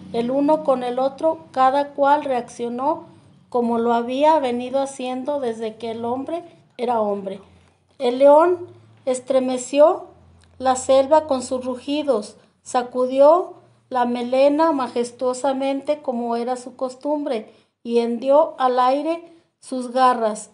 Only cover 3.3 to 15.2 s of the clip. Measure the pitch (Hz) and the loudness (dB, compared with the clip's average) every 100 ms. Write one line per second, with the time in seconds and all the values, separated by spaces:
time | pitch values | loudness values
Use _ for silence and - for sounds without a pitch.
3.3 | _ _ 247 233 233 233 233 233 254 302 | _ _ -2 0 0 0 0 0 0 4
4.3 | 320 262 240 247 269 269 269 254 254 254 | 4 2 -4 -4 -4 -4 -6 -8 -8 -6
5.3 | 294 247 220 226 220 233 226 233 254 269 | -4 -4 -6 -8 -8 -10 -8 -6 -6 -6
6.3 | 330 339 - _ - 240 233 208 202 196 | -8 -10 -20 _ -8 -4 -2 -2 -4 -6
7.3 | 196 - _ _ _ _ - 247 254 277 | -12 -16 _ _ _ _ -6 -2 4 8
8.3 | 294 339 349 - - _ _ - 254 - | 8 6 2 -6 -20 _ _ -6 -6 -2
9.3 | 262 254 254 - 277 311 349 - - _ | -2 0 -4 -2 4 6 4 -6 -20 _
10.3 | _ _ - 254 254 - 269 269 311 302 | _ _ -4 -2 0 2 2 6 4 4
11.3 | 269 247 254 247 247 - 285 294 233 208 | -4 -4 -8 -6 -8 -6 -4 0 -2 -4
12.3 | - _ _ - 254 247 254 254 262 285 | -18 _ _ -6 -4 -4 -4 -2 4 6
13.3 | 339 370 - _ _ - 254 240 247 240 | 6 2 -12 _ _ -6 -2 -2 -2 -2
14.3 | 254 277 294 330 294 247 240 240 - | 2 4 4 2 0 -4 -4 -6 -4